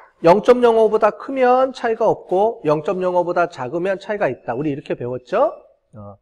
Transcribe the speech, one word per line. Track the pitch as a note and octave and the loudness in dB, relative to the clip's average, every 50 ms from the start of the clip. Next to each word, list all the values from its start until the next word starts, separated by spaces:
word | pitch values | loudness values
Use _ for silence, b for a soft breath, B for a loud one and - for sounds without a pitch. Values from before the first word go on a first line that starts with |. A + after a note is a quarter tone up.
| B B B - - | B B B 2 4
영점영오보다 | E3 F3+ G#3 G#3+ - B3 B3 A#3+ A#3 A3+ A3+ A3 G#3+ G#3+ A3 A3 G#3 | 6 6 6 6 4 4 4 4 4 4 4 2 2 2 2 2 0
크면 | G#3 - - - C4+ C4 B3+ B3 B3 B3+ C4 C4+ | 0 -2 -10 -8 -2 0 2 4 4 2 2 0
차이가 | B3 - - A#3 A3+ A3+ A#3 G3 | -4 -4 -4 -4 -2 0 0 0
없고 | D#3 - - - F3+ F#3 G#3 A3+ A#3 - - | 0 -2 -4 -2 0 0 0 0 -2 -2 -2
영점영오보다 | D3+ D3 D#3 D3+ G#3 F#3+ F#3 F3+ F3+ F3+ F3+ F3 F3 F3 F3 F3 - | -2 -2 0 -2 -4 -4 -2 -2 -2 0 0 -2 0 0 -2 -2 -2
작으면 | - - B2+ B2 D3 E3+ F3 G3 F#3+ F#3 | -4 -8 -10 -8 -6 -6 -4 -4 -6 -6
차이가 | - - G#3+ G3+ G3 D3 | -6 -8 -6 -4 -4 -4
있다. | B2 - - - A#2 | -4 -6 -8 -8 -6
우리 | B2 D3+ D#3 | -4 -4 -6
이렇게 | C#3 C#3+ - - F3 | -6 -6 -8 -10 -8
배웠죠? | - B2+ A#2+ B2+ B2+ _ - F3+ G#3+ C#4 E4 - - - _ _ _ _ _ - | -8 -8 -8 -8 -10 _ -4 -2 -2 -2 -2 -4 -8 -20 _ _ _ _ _ -20
어. | A2 G2+ G2+ G2 _ | -20 -20 -20 -20 _